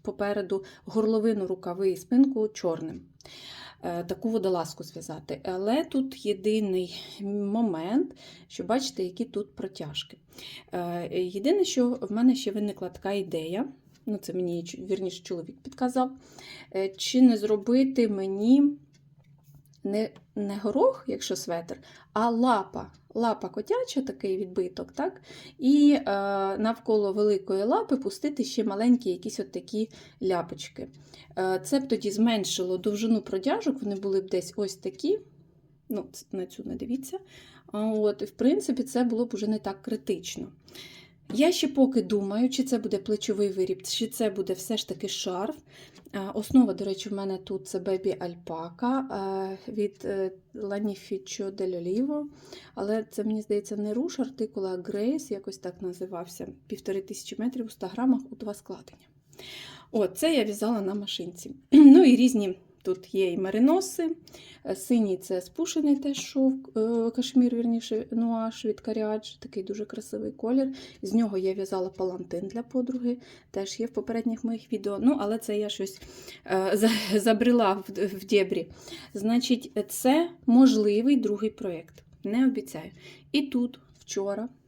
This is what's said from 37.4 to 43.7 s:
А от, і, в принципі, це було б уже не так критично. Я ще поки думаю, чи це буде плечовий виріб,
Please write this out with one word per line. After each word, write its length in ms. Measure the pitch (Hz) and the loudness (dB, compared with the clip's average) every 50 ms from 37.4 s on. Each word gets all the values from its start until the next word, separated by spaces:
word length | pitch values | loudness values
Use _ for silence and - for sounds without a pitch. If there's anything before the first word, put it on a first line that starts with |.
| - - - - _ - | -20 -20 -20 -20 _ -10
А 140 | - 208 214 | -6 -4 -2
от, 360 | 220 220 214 208 208 202 - | -2 0 0 0 0 0 -2
і, 40 | 202 | -8
в 60 | 208 | -12
принципі, 520 | - - - 262 330 - - - 247 254 247 | -6 0 2 2 2 2 0 -2 -2 -2 -4
це 200 | - - 247 247 | -2 -2 -2 0
було 220 | 240 226 220 240 | 0 0 -2 -2
б 80 | 233 - | -4 -4
уже 140 | 196 208 | -4 -2
не 120 | 214 214 214 | -2 -2 -2
так 220 | - 202 190 - | -4 -8 -8 -8
критично. 680 | - - 220 214 - - 196 170 - - - - - - - _ _ - - - - - - - - _ _ _ _ - - | -8 -8 -8 -6 -4 -4 -4 -4 -4 -12 -10 -10 -12 -12 -14 _ _ -20 -20 -20 -20 -20 -20 -20 -20 _ _ _ _ -6 0
Я 180 | 220 294 339 | 4 4 4
ще 160 | 359 - 320 | 4 2 -2
поки 340 | 285 - 277 262 262 262 233 | 0 4 4 4 4 4 0
думаю, 480 | 196 - 214 202 202 196 202 220 247 254 | 0 2 0 0 0 -2 0 0 0 0
чи 140 | 262 - 254 | 0 -2 0
це 140 | - 254 | 0 0
буде 200 | 226 214 202 214 | -2 0 -2 -4
плечовий 520 | 196 196 - 214 208 - - 202 196 208 202 | -4 -2 -2 -4 -2 -2 -4 0 0 0 0
виріб, 340 | 190 190 185 185 | 2 -2 -2 -2